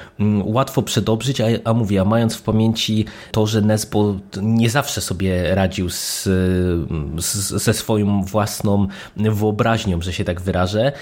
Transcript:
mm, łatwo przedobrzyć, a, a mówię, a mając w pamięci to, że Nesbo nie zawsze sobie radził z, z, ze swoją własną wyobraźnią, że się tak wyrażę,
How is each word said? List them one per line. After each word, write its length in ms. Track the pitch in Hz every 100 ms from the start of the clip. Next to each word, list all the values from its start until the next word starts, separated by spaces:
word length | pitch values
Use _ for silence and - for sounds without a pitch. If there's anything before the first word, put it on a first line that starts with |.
| - -
mm, 240 | 104 104 95
łatwo 360 | 113 135 -
przedobrzyć, 600 | - - 101 113 120 135
a, 40 | 110 113
a 100 | -
mówię, 280 | 117 104 98
a 40 | 95
mając 300 | 113 113 -
w 60 |
pamięci 640 | - 110 110 113 - 110 107 - -
to, 160 | - 107
że 140 | 110
Nesbo 540 | 104 107 - 104 104 98 - 98
nie 280 | 104 113 113
zawsze 320 | 143 135 -
sobie 540 | - 87 95 90 85 95
radził 340 | 95 - 90
z, 340 | - - - - 92 90 92 90 85 78 82 71 78
z, 460 | - 104 101 101
ze 100 | -
swoją 500 | 110 - 110 104 101
własną 640 | 92 107 101 - 107 101 98 - - -
wyobraźnią, 840 | 107 107 107 104 113 113 101 85
że 120 | 87
się 100 | 85
tak 180 | 90 87
wyrażę, 500 | 90 90 92 107 127 143